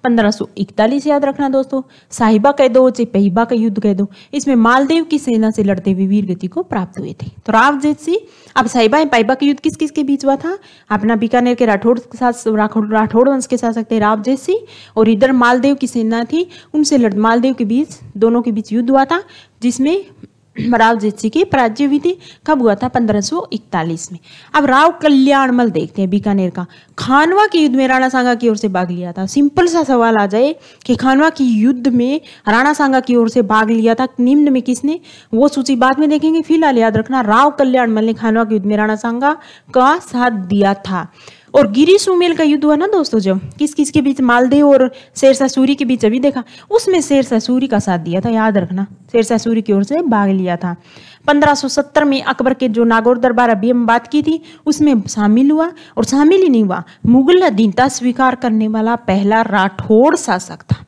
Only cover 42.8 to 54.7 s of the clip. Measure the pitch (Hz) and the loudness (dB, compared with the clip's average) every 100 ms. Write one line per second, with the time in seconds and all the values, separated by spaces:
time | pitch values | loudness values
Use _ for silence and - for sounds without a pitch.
42.8 | 381 403 285 220 190 190 - - 294 - | 0 0 0 -2 -2 -4 -6 -6 -4 -2
43.8 | 294 311 277 269 254 240 254 285 294 269 | 0 0 0 0 2 2 4 4 4 4
44.8 | 254 - - - 269 269 269 262 269 277 | 2 -2 -20 2 2 4 0 0 0 0
45.8 | 254 254 214 247 277 269 233 - - 440 | -2 0 0 0 -2 -2 -12 -20 -2 -2
46.8 | 427 359 - 277 254 226 220 254 262 208 | 0 -2 2 0 2 -2 0 -2 0 -2
47.8 | 202 175 165 180 220 226 220 202 180 185 | -2 -4 -2 -4 -2 0 0 0 -2 -6
48.8 | 196 - - 240 226 233 233 226 214 196 | -8 -12 -4 -2 0 -2 -2 -4 0 -2
49.8 | 202 302 339 214 202 190 180 170 180 175 | 0 -2 0 0 0 0 -2 -4 -6 -10
50.8 | _ - - - - 285 294 285 269 - | _ -20 -20 -8 0 2 2 0 -2 -4
51.8 | 285 311 294 269 - 262 262 254 254 220 | 0 0 0 -2 -4 -2 -2 0 -2 0
52.8 | 233 226 220 247 247 233 240 214 226 247 | 2 2 2 2 0 2 2 2 0 0
53.8 | 226 233 - 302 294 320 - - - | 2 0 0 -2 -2 -4 -8 -10 -6